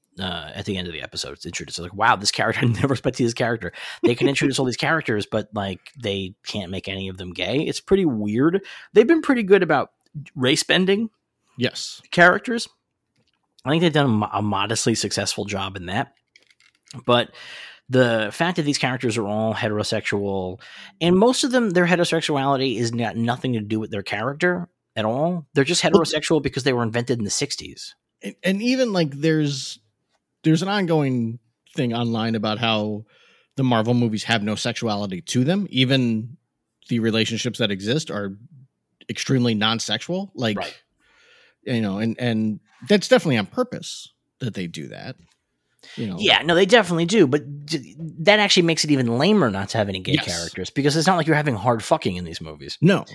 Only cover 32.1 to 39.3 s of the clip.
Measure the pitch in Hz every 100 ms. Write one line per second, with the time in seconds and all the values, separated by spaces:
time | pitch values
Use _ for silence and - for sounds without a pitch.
32.1 | 113 113 113 107 107 117 110 107 104 104
33.1 | _ _ _ _ - 131 117 110 123 120
34.1 | 107 - 117 104 104 123 113 117 104 104
35.1 | 92 - - 131 190 196 127 127 135 123
36.1 | 110 113 - _ _ _ _ _ 120 113
37.1 | 110 107 113 123 107 110 98 101 139 156
38.1 | 104 101 98 120 135 - _ _ _ -
39.1 | - -